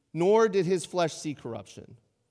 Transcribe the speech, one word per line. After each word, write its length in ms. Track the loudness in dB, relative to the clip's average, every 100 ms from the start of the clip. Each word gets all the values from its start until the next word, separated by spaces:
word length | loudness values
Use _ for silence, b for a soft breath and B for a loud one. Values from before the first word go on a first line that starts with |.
| _
nor 360 | 0 4 4 4
did 160 | 2 0
his 200 | 0 -2
flesh 280 | -2 -2
see 200 | -4 -10
corruption. 640 | -10 -10 -12 -14 -20 -20 -20 _ _ _